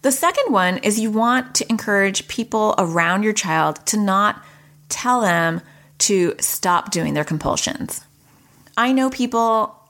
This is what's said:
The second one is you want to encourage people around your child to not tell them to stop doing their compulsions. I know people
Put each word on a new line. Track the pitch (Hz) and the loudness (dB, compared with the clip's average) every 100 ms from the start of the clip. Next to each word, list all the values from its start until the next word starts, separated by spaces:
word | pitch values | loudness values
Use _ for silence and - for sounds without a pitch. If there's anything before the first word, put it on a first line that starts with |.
The | 277 | -2
second | 262 339 453 494 | 2 0 2 2
one | 208 180 185 | 2 2 0
is | 214 214 | 0 0
you | 220 | 0
want | 214 233 254 254 - | 0 2 0 -2 -4
to | - | -2
encourage | 220 - 202 196 196 - | -2 0 2 2 -2 -6
people | - 226 220 214 - | -8 -4 0 2 2
around | 170 170 170 190 | 0 0 2 2
your | 214 | 0
child | 214 185 160 156 151 - | -2 0 0 0 -2 -4
to | 214 | 0
not | 202 190 208 - - - - - _ | 2 2 0 -2 -14 -20 -20 -20 _
tell | - 247 247 | -4 0 2
them | 202 170 165 165 - - - - | 2 2 0 -2 -8 -20 -20 -4
to | - 196 175 - | 0 2 2 0
stop | - - 185 175 - | -6 -2 0 0 0
doing | 175 160 | -4 -2
their | 147 | -2
compulsions. | 151 156 139 - - - - - - _ _ _ _ _ - - | -2 -2 -2 -2 -4 -6 -8 -10 -14 _ _ _ _ _ -10 -2
I | 247 | 2
know | 262 262 | 2 0
people | 262 240 233 226 220 - - | -2 -2 0 2 2 0 -6